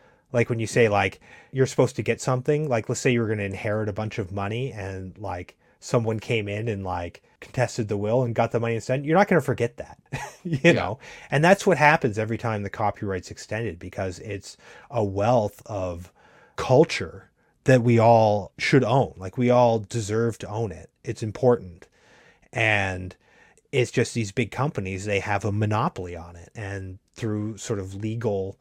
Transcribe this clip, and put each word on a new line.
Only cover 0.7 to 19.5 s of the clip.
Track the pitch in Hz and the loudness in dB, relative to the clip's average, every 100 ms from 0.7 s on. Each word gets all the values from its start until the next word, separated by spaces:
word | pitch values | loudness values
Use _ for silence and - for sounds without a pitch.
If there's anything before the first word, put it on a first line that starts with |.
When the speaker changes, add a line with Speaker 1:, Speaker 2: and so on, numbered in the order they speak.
| 135 113 | 2 4
Speaker 1:
like, | 101 95 - - - - | 4 0 -4 -16 -20 -8
you're | 135 131 | -2 0
supposed | - 139 - | 2 0 0
to | |
get | 120 117 | -4 -2
something, | - 127 135 151 151 | -2 -2 0 -2 0
like, | 117 110 | -2 -2
let's | 117 | -2
say | 139 | 0
you | 120 | 2
were | 110 | 0
gonna | 107 | -2
inherit | 101 92 110 107 107 | -4 -4 -4 -2 -2
a | |
bunch | 101 107 - | -4 -6 -6
of | 92 | -8
money | 101 101 113 135 | -6 -4 -4 -6
and, | 107 95 95 92 95 | -8 -10 -10 -12 -12
like, | 98 90 92 _ _ _ | -10 -10 -12 _ _ _
someone | - 127 113 113 | -2 0 0 -2
came | - 117 101 | -2 -2 -2
in | 104 117 | -4 -4
and, | 98 | -4
like, | 95 87 87 - _ _ | -4 -6 -6 -12 _ _
contested | - - 120 - 107 | -10 -2 -2 -2 -4
the | 104 | -2
will | 104 123 | 0 0
and | 120 | 0
got | 117 117 | 0 0
the | 120 | 0
money | 117 | -2
instead, | 113 - 131 143 | -4 -4 -4 2
you're | 170 | 2
not | 202 | 4
gonna | 170 | 4
forget | 139 120 120 - | 2 -2 -4 -6
that, | - - _ - | -16 -20 _ -10
<laughs> | - - | -10 -12
you | 175 147 | -6 2
Speaker 2:
Yeah. | 170 | 4
Speaker 1:
know? | 120 90 117 - - - | 4 0 -6 -12 -20 -4
And | 139 | 4
that's | 170 196 202 | 6 6 4
what | 147 | 6
happens | 147 160 127 104 | 6 6 2 -2
every | 110 113 | -4 -4
time | 117 107 | -2 -4
the | 101 | -4
copyright's | - 104 - 104 92 - | -4 -4 -2 -4 -6 -8
extended, | - - 107 113 85 | -14 -8 -6 -6 -8
because | 92 - 95 90 | -10 -6 -6 -8
it's | 107 98 - - - - - | -10 -10 -10 -20 -20 -20 -8
a | 117 | -2
wealth | 104 95 107 127 104 - | -2 0 2 4 2 -4
of | - 101 92 87 90 _ _ _ _ - | -10 -6 -6 -8 -14 _ _ _ _ -6
culture | - 127 165 - 87 - - _ _ _ | 4 6 6 0 -8 -12 -20 _ _ _
that | - 131 | 4 6
we | 120 113 | 6 6
all | 113 113 107 104 90 - | 8 8 6 2 -4 -6
should | - 143 | 2 4
own. | 107 131 95 - | 6 2 2 -4
Like, | 92 - | -10 0
we | |
all | 120 | 4